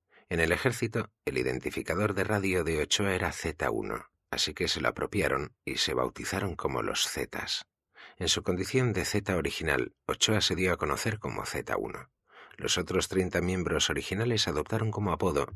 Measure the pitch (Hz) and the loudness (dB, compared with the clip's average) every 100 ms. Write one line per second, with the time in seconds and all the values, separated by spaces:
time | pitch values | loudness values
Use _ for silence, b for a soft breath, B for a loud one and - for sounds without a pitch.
0 | _ b b 85 82 87 131 120 113 113 | _ b b 2 4 4 2 0 -2 -2
1 | - _ - 65 64 64 - - - 90 | -6 _ -4 0 0 0 -4 -6 -2 0
2 | 107 98 92 104 98 92 80 80 73 - | 2 2 2 2 2 2 2 0 0 2
3 | 101 92 90 - 82 - 67 55 50 57 | 2 2 0 -2 -6 -2 -2 0 -4 -6
4 | - _ _ - - 85 85 - 62 - | -8 _ _ -2 -2 0 -2 2 0 0
5 | - 104 76 67 76 - - 65 - 64 | -2 0 2 2 -2 -8 -8 -2 0 0
6 | 64 - - 98 95 - 76 64 52 - | 0 -2 -4 -2 -2 -4 -4 -2 -2 -2
7 | - - 62 - - - - _ _ B | -2 -2 -4 -6 -4 -6 -6 _ _ B
8 | B B 87 - 95 90 92 131 123 92 | B B 0 0 0 -2 0 2 2 2
9 | 82 104 98 90 78 - 80 67 60 - | 0 0 0 0 0 -2 2 2 0 -6
10 | - - - 107 - 87 92 85 80 69 | -6 0 2 4 2 2 2 2 0 0
11 | 117 107 - 50 - - - - 57 - | -2 -4 -4 -6 -6 -6 -4 -4 -4 -8
12 | - _ B B B - - - 85 92 | -14 _ B B B -8 0 0 2 0
13 | - 95 92 87 87 92 80 78 - 73 | 2 2 2 2 2 0 0 2 2 0
14 | - - 117 113 - 76 76 110 110 104 | -2 -2 0 2 2 0 0 0 0 0
15 | 101 80 95 71 - | 0 2 2 2 0